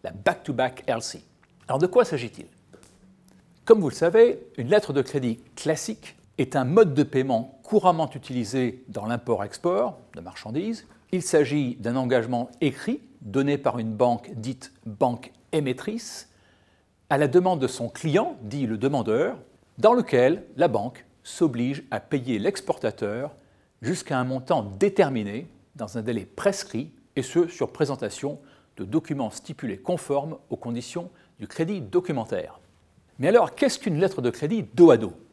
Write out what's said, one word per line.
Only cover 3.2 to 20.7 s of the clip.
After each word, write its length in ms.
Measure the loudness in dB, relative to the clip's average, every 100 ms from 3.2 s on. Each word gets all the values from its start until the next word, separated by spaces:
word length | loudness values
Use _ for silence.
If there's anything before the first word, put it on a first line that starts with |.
| _ _ _ _ 6
Comme 160 | 6
vous 80 | 6
le 60 | 0
savez, 520 | 2 6 6 4 -10 -10
une 120 | 2
lettre 240 | 2 2
de 100 | -2
crédit 360 | -2 -2 -2 -4 -10 -8
classique 600 | -4 -4 -4 -12 -16 -20 _ -4
est 160 | -2 0
un 80 |
mode 320 | 2 6 6 4
de 80 |
paiement 560 | 2 2 0 -2 -4 -16
couramment 480 | 0 4 4 2 -2 -6
utilisé 680 | -6 -4 -2 0 -2 -4 -12
dans 180 | -8 -4
l'import-export 960 | -4 -2 -2 -2 -4 -2 0 -2 -4 -18 -16
de 60 |
marchandises. 680 | -16 -14 -8 -6 -4 -8 -12 -20 _
Il 100 | -4
s'agit 540 | 2 4 4 2 -2 -4
d'un 200 | -4 -2
engagement 540 | 2 2 2 -4 -4 -2
écrit 400 | -2 -2 -6 -6 -8 -18
donné 380 | -4 0 0 0
par 180 | 0 -2
une 160 | -6
banque 380 | 2 2 2 -6
dite 380 | -10 -10 -10 -16 _ -16
banque 440 | -2 0 0 -12 _ _
émettrice 800 | -2 -2 -4 -6 -8 -10 -16 -18 _ _ _ _ _ _ _ _
à 80 | 2
la 80 | 4
demande 320 | 4 4 0
de 80 | -2
son 220 | -2 -10
client, 480 | -4 0 2 0 -6
dit 240 | -10 -6 -4
le 140 | -2
demandeur, 580 | 0 0 0 0 0 -4 -16 _ _ 4
dans 160 | 6
lequel 520 | 6 4 4 4 2 -6 0
la 120 |
banque 380 | 2